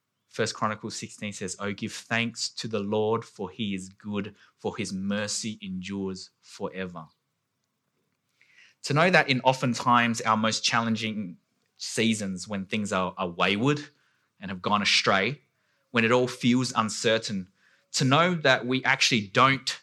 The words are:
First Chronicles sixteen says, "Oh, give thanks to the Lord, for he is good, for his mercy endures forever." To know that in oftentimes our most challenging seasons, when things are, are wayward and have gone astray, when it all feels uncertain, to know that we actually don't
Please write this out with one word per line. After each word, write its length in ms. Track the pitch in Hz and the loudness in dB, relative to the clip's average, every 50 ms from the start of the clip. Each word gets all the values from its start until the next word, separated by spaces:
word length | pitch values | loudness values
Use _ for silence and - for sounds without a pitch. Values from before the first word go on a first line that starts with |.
| _ _ _ _ _ _ | _ _ _ _ _ _
First 280 | - - 113 104 - | -6 -4 -4 -4 -4
Chronicles 400 | - 117 107 107 104 - 107 95 | -4 -4 -4 -4 -6 -8 -10 -10
sixteen 360 | - - - - - 110 104 101 | -10 -12 -14 -12 -12 -12 -12 -10
says, 240 | - 104 90 - - | -8 -10 -10 -8 -8
"Oh, 120 | 101 104 101 | -8 -8 -6
give 200 | - 117 107 - | -6 -8 -8 -8
thanks 560 | - - - 117 117 117 117 117 - - - | -12 -8 -4 -2 -2 -2 -2 -4 -6 -8 -8
to 180 | - - - | -8 -8 -8
the 140 | 117 110 104 | -6 -6 -4
Lord, 440 | 101 101 107 107 107 107 113 113 113 | -4 -2 -2 0 0 0 0 -2 -4
for 240 | - - - 101 90 | -8 -12 -12 -12 -10
he 280 | - - 113 101 98 | -8 -8 -6 -6 -6
is 120 | 92 92 95 | -6 -8 -12
good, 460 | 98 _ - 104 104 101 98 104 - _ - _ _ _ | -16 _ -12 -8 -6 -6 -6 -6 -10 _ -20 _ _ _
for 180 | - 107 - | -8 -8 -6
his 160 | - 104 92 98 | -6 -8 -8 -6
mercy 640 | 92 95 98 101 104 107 104 - - - 113 107 - 104 | -6 -4 -4 -4 -4 -4 -4 -6 -6 -6 -8 -8 -8 -10
endures 680 | 95 92 92 90 95 98 98 95 95 92 90 - - _ _ _ | -10 -8 -8 -8 -8 -6 -6 -4 -6 -6 -8 -12 -16 _ _ _
forever." 600 | - - - 104 - - 92 95 90 87 82 80 76 _ _ _ _ _ _ _ _ _ _ _ _ _ _ _ _ _ _ _ _ _ _ _ _ _ _ _ _ _ - - _ _ _ - | -20 -12 -10 -10 -8 -8 -8 -10 -10 -10 -14 -16 -18 _ _ _ _ _ _ _ _ _ _ _ _ _ _ _ _ _ _ _ _ _ _ _ _ _ _ _ _ _ -20 -20 _ _ _ -6
To 100 | - 143 | -2 2
know 160 | 151 170 190 | 4 4 6
that 220 | 180 156 143 - | 6 4 4 4
in 100 | 131 127 - | 2 2 4
oftentimes 760 | 127 135 - - 127 113 - - 127 120 120 117 117 113 - - | 2 2 2 0 -2 -2 0 2 4 6 6 6 4 0 0 0
our 140 | 110 110 | 2 2
most 260 | 110 110 110 107 - - | 2 2 2 0 0 0
challenging 760 | - - 117 117 117 113 107 113 110 107 104 104 87 90 - _ _ _ _ _ _ _ _ | 0 2 2 2 0 0 -2 -2 -4 -6 -6 -8 -8 -10 -14 _ _ _ _ _ _ _ _
seasons, 680 | - - - - 113 113 113 110 104 98 95 90 87 | -12 -6 -2 2 2 2 2 2 0 -4 -6 -6 -8
when 200 | 104 107 98 95 | -8 -6 -6 -6
things 260 | 92 - 110 104 98 104 | -4 -4 -4 -2 -2 0
are, 220 | 95 92 90 90 | 0 0 -2 -2
are 120 | - 95 90 | -4 -6 -4
wayward 520 | 85 87 90 95 101 104 120 139 147 143 147 - _ _ _ _ _ _ _ _ _ _ | 0 0 2 2 2 2 2 2 0 0 -4 -10 _ _ _ _ _ _ _ _ _ _
and 100 | 101 95 | -12 -10
have 100 | 98 92 | -10 -6
gone 220 | 90 98 104 101 101 | 0 0 2 2 4
astray, 580 | - - - - 117 101 95 98 117 143 - _ _ _ _ _ _ _ _ _ _ - | 2 2 4 4 4 4 4 4 2 -2 -6 _ _ _ _ _ _ _ _ _ _ 0
when 120 | 117 113 | 2 4
it 80 | 110 123 | 4 4
all 140 | 127 123 120 | 4 2 0
feels 440 | - - - 123 120 127 127 120 - | -2 0 2 4 4 4 2 0 0
uncertain, 720 | 117 110 104 - - - 117 110 113 - - 110 95 90 - _ _ _ _ _ _ _ _ - | 0 0 0 -2 0 2 2 2 2 0 -4 -6 -6 -8 -10 _ _ _ _ _ _ _ _ -2
to 120 | - 151 | 0 2
know 300 | 131 139 151 170 180 180 | 4 4 4 4 4 2
that 320 | 165 147 135 127 - 120 | 2 4 4 4 4 2
we 180 | 123 131 131 123 | 0 -2 0 2
actually 380 | 123 131 - - - 135 113 104 | 2 2 2 2 2 2 2 0
don't 580 | 98 - 123 127 135 135 131 - - - - | 0 4 4 6 6 4 2 -2 -6 -8 -8